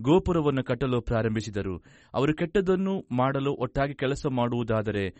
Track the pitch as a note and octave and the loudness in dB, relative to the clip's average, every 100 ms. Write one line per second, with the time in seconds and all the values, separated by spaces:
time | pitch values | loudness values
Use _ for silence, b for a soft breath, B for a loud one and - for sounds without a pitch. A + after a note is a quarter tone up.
0 | A#2+ F#3 F#3 E3+ D3 C3+ B2+ A#2+ C3 B2 | 4 4 4 2 2 0 -2 -2 0 0
1 | - A2+ A2+ A2 G#2+ G2+ F#2+ E2+ B B | 0 0 2 0 -4 -4 -4 -6 B B
2 | B A#2 C#3+ D3+ E3+ G#3 F#3 F#3 F#3+ G3 | B 0 0 0 0 0 2 0 0 -4
3 | - B2 C3+ C#3 C#3 - B2 C#3 C#3 C#3 | -4 0 0 0 -2 -2 -4 -2 -4 -2
4 | C3 C#3 D3+ B2+ A#2+ A#2+ A2+ A2 G#2+ G2+ | -4 -2 -2 0 0 -2 0 0 0 -2
5 | F#2+ B | -4 B